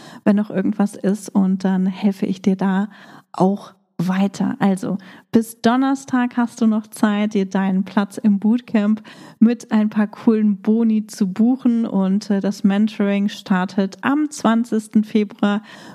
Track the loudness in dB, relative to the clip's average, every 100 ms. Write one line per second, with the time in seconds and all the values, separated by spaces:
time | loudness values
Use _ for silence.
0 | -20 -4 0 0 0 -2 -2 0 -2 -2
1 | -4 -4 -2 0 2 0 0 0 0 0
2 | -2 -2 -4 -2 0 0 0 0 -4 -10
3 | -20 -20 _ 0 0 0 -8 -20 _ -6
4 | -2 0 -2 -2 -4 0 0 0 -4 -6
5 | -10 -20 _ 0 0 -2 0 2 0 -2
6 | -2 -2 0 -2 -4 0 0 0 -4 -2
7 | 0 0 0 -2 -2 0 0 0 0 -2
8 | -2 0 0 2 2 0 0 0 0 -2
9 | -6 -20 -20 2 4 4 -2 0 0 0
10 | -2 0 2 4 2 0 0 2 2 0
11 | -4 -4 -4 2 2 2 0 0 0 0
12 | 0 0 0 -2 -2 0 0 2 0 0
13 | 0 0 -2 -6 -2 -2 0 -2 -4 -4
14 | -2 -2 -2 -2 0 0 0 -4 0 -2
15 | 0 -2 -2 -2 -2 -2 -6 -18 -20